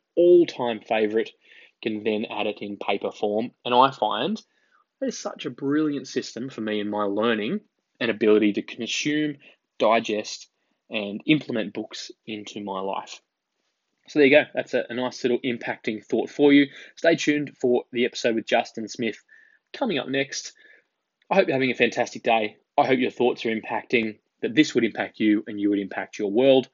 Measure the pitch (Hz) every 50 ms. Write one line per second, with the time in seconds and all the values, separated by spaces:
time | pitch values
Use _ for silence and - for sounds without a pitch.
0 | _ _ - - 175 175 175 175 170 - - - 131 120 113 104 - - 117 110
1 | 110 107 107 110 107 - - _ _ _ - - - _ _ - - 113 107 107
2 | 104 113 107 107 113 - 113 107 104 107 104 - - 104 101 95 - - 104 101
3 | - 101 - - - 104 104 107 117 127 _ _ - 123 123 123 127 135 135 -
4 | 117 107 104 104 127 170 214 214 - _ _ _ _ _ _ _ _ _ _ -
5 | 269 262 - - - 202 - - - 151 120 - 139 135 143 151 156 151 143 139
6 | 131 135 - 135 - - - 113 123 135 - - 110 110 107 104 101 104 104 104
7 | 104 101 101 107 107 120 113 107 104 120 180 208 _ _ _ _ _ _ _ -
8 | 131 117 110 104 117 107 107 107 110 104 98 101 95 - - - 117 110 - -
9 | - 147 147 151 151 151 143 139 _ - _ _ _ _ _ - 127 107 113 117
10 | 113 - 107 104 107 - - - - _ _ _ _ _ _ _ _ - 117 110
11 | 101 101 101 110 - - 156 147 135 - 123 113 101 95 - 117 110 - - -
12 | - - - _ _ - 110 104 104 - - 110 104 101 95 95 95 98 95 -
13 | - - - - _ _ _ _ _ _ _ _ _ _ _ _ _ _ _ _
14 | _ - - 151 147 135 143 151 131 - - 127 127 - - 123 - - 117 120
15 | 127 123 120 - - 127 120 117 - 135 120 117 - - 117 - - - 110 107
16 | - - - 110 101 - - - 143 143 143 143 143 139 - - - - - -
17 | - 165 170 - - - 147 147 147 135 - _ - 127 123 120 - _ - 120
18 | 120 120 - - - 123 113 113 110 - 123 117 117 - - 117 113 104 - -
19 | 120 113 104 - _ _ _ - _ _ _ _ _ _ - - 277 233 180 135
20 | - - 131 139 139 139 - - - - - _ _ _ - _ _ _ _ _
21 | _ _ _ _ _ - 196 190 190 190 143 131 131 131 120 - 127 117 - -
22 | 120 - - 113 - 120 113 113 110 104 - _ _ _ - - 135 123 131 123
23 | 123 110 - - 123 123 - - - 120 113 110 101 - 104 107 - - - 120
24 | 110 110 104 _ _ _ _ _ - 110 113 131 151 147 - 143 120 107 - -
25 | 107 92 - - 110 107 104 104 - - 107 104 101 104 104 98 101 92 - 98
26 | 95 - - - 107 101 98 117 131 139 135 131 123 -